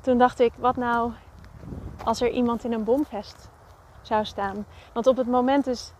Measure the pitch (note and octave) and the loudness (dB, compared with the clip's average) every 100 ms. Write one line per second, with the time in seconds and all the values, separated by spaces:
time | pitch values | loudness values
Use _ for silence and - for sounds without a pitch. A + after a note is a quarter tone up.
0 | - B3 B3 - A#3+ - B3 B3+ B3 A#3 | 2 4 4 4 0 2 -2 0 0 0
1 | A#3 A3+ - - - - - - - - | -2 -6 -18 -20 -20 -18 -14 -12 -14 -8
2 | - A3+ A#3+ B3+ A#3+ A#3 A#3+ A3+ G#3+ B3+ | -4 0 0 0 0 0 -4 -4 0 0
3 | D4 G#3 G3+ - - - - - - - | 0 -6 -12 -18 -20 -20 -20 -20 -20 -20
4 | - G#3+ G#3+ - G3 G3 G3+ - - - | -2 -2 -2 -4 -6 -6 -12 -16 -10 0
5 | A#3 B3+ A#3+ B3 B3 C#4 C4+ B3 - - | 2 2 2 2 4 2 0 -4 -8 -20